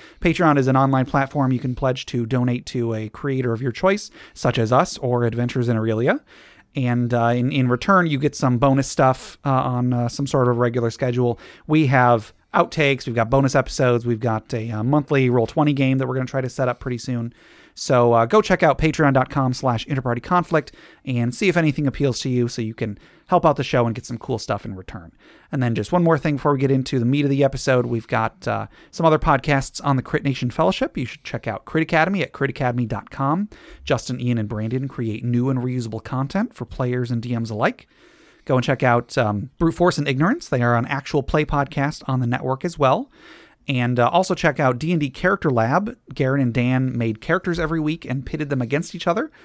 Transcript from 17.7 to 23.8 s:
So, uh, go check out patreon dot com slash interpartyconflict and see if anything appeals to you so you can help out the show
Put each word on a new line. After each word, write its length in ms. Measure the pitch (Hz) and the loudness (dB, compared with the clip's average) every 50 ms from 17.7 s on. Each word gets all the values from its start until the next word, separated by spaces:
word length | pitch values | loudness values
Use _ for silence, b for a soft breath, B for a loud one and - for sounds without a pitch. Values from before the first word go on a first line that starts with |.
| B | B
So, 380 | - - - 135 123 120 120 117 | -8 -2 0 2 4 4 6 6
uh, 120 | 113 117 | 4 4
go 160 | 117 208 214 | 4 4 4
check 220 | 208 - 185 - 180 | 4 4 2 4 4
out 160 | 156 135 - | 4 2 2
patreon 340 | 156 160 - - 156 139 131 | 2 0 2 2 2 4 4
dot 160 | 131 131 - | 2 2 0
com 240 | - 143 135 127 127 | -2 -2 -2 -2 -2
slash 320 | - - 131 120 113 - | -2 -2 -2 -2 -2 -4
interpartyconflict 840 | - 143 131 - 127 120 117 - - 180 175 165 - 170 156 - - B B B B B B - | -4 -4 -4 -2 -2 -4 -4 -2 0 0 0 0 0 0 -2 -2 -4 B B B B B B -8
and 280 | - 127 120 117 120 127 | -4 -2 0 0 -2 -2
see 120 | - 214 190 | 0 0 2
if 80 | 160 | 2
anything 280 | 175 160 151 139 - 147 | 2 2 2 0 0 -2
appeals 320 | 135 - - 139 135 120 - | -2 -2 0 -2 -2 -2 -2
to 80 | - 135 | -4 -2
you 180 | 127 123 120 | 0 0 0
so 140 | 117 - - | -2 -2 -6
you 120 | 113 110 113 | -8 -8 -6
can 240 | - 113 107 104 b b b b b b | -6 -6 -6 -8 b b b b b b
help 180 | - 185 175 - | 0 0 2 4
out 120 | 160 143 | 2 2
the 60 | - 131 | 0 -2
show 220 | - - 127 | 0 2 2